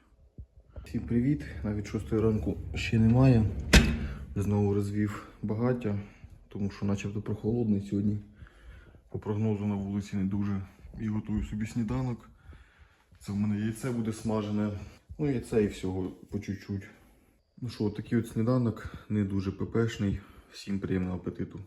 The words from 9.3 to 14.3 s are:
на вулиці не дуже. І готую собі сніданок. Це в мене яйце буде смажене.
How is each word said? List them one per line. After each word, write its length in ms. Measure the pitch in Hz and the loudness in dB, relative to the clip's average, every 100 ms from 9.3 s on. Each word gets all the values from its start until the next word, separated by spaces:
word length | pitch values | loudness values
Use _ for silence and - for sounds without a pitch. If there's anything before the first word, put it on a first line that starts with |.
| 104 110 101 104 | 0 0 2 0
на 100 | 101 | 0
вулиці 400 | 98 101 98 101 | 0 -2 -2 -2
не 80 | |
дуже. 380 | 95 101 101 98 92 - - - | -2 0 -2 -4 -6 -16 -18 -8
І 60 | 110 | -4
готую 360 | 107 - 104 | -4 -2 -2
собі 220 | - 107 113 | -2 -4 -4
сніданок. 640 | 123 107 127 127 113 - - - - - _ - _ _ - | -2 -2 -2 -2 -6 -12 -20 -20 -20 -20 _ -20 _ _ -14
Це 120 | - | -6
в 40 | 101 | 0
мене 240 | 107 101 | 2 2
яйце 320 | 110 113 135 | -2 -2 -4
буде 220 | 117 110 | -2 -2
смажене. 580 | 110 113 | -2 -2